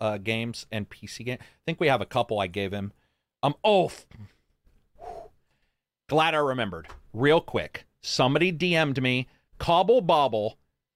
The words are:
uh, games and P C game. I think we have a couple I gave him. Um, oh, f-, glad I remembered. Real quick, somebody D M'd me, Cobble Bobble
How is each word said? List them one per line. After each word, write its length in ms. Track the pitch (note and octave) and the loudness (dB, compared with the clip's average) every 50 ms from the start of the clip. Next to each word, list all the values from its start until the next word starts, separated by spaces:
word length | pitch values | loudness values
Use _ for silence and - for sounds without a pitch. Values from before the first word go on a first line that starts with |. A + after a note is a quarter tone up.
uh, 160 | A2+ A2 G#2 G#2 | -4 -4 -4 -4
games 480 | G2 G#2+ A2 A2+ A2+ A#2+ A#2+ - - - | -4 -4 -4 -4 -4 -6 -8 -12 -12 -10
and 180 | - A2 G#2 - | -8 -8 -8 -8
P 160 | - - - | -12 -16 -18
C 180 | G#2 - - A2+ | -16 -16 -12 -10
game. 140 | A#2+ B2+ B2+ | -10 -10 -10
I 60 | - - _ _ _ - | -12 -18 _ _ _ -8
think 120 | E3 - | -4 0
we 60 | F3+ D3 | 2 2
have 140 | C3+ A#2+ | 2 2
a 40 | G2+ - | 0 -2
couple 320 | - B2 A#2+ - A2 G#2 | -2 -2 -2 0 -2 -2
I 80 | G2 F#2 | -2 -2
gave 240 | E2+ G2+ G2+ F#2+ F#2 | -2 -4 -4 -4 -4
him. 180 | G2+ G2 G2 - _ _ _ _ _ _ _ _ _ - | -6 -6 -8 -10 _ _ _ _ _ _ _ _ _ -4
Um, 100 | C#3 C#3+ - - | -4 -2 0 2
oh, 220 | G#3+ G#3 F#3+ E3+ | 4 4 4 2
f-, 220 | C#3+ - - - _ - A#2+ G#2 - _ _ _ _ _ _ _ _ _ _ _ _ _ - - - - - - - _ _ _ _ _ _ _ _ _ _ _ _ _ _ _ - | 0 -4 -10 -20 _ -20 -20 -20 -20 _ _ _ _ _ _ _ _ _ _ _ _ _ -20 -16 -16 -16 -16 -18 -20 _ _ _ _ _ _ _ _ _ _ _ _ _ _ _ -2
glad 240 | C3+ D3+ D#3 E3 D#3+ | 0 2 2 2 2
I 40 | D#3 | 2
remembered. 480 | D3 C#3 C3 B2+ A2+ G#2 F2 E2 E2 - - - - - - | 0 0 0 -2 -4 -4 -6 -8 -14 -16 -18 -20 -20 -12 -4
Real 280 | G#2+ B2+ C#3+ D3+ E3+ | 0 4 4 4 4
quick, 440 | - - - A2+ D#2+ - - - - _ _ _ | 2 0 -4 -4 -4 -6 -10 -16 -18 _ _ _
somebody 500 | - - - - C#3+ B2+ C#3 D3+ E3 F#3 | -10 -6 0 2 2 2 4 2 2 0
D 240 | F3+ D3 F3 F3+ F3 | 0 0 0 0 2
M'd 260 | E3 D#3+ D3 C3+ C3 | 2 2 0 0 0
me, 260 | C3 B2+ B2+ B2+ B2+ - _ _ _ _ - - | 0 0 -2 -2 -4 -8 _ _ _ _ -16 -6
Cobble 420 | - - E3+ E3+ F#3+ F#3 A#3+ C4 | -2 2 2 4 4 4 4 4
Bobble 560 | G3 E3 F3 D3+ C#3+ C3 A2+ A2 G#2 A2 - _ _ _ _ _ _ _ _ | 4 4 4 4 4 2 2 0 -2 -2 -6 _ _ _ _ _ _ _ _